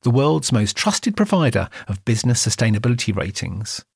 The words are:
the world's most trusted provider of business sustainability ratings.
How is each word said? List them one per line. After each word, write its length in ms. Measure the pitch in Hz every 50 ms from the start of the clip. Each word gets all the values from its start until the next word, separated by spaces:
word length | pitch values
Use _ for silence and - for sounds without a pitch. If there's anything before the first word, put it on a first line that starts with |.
| _
the 80 | 127
world's 420 | 117 131 135 151 160 156 139 - 127
most 240 | 113 104 98 -
trusted 400 | - - 214 202 - - 247 208
provider 520 | - 208 196 - 185 160 135 107 98 92 - - - -
of 180 | - 101 95 _
business 400 | - 117 110 - 127 120 120 -
sustainability 720 | 120 - - 123 113 107 104 110 123 123 120 - - 98
ratings. 680 | 98 76 90 101 - - - 90 92 110 - - - - _ _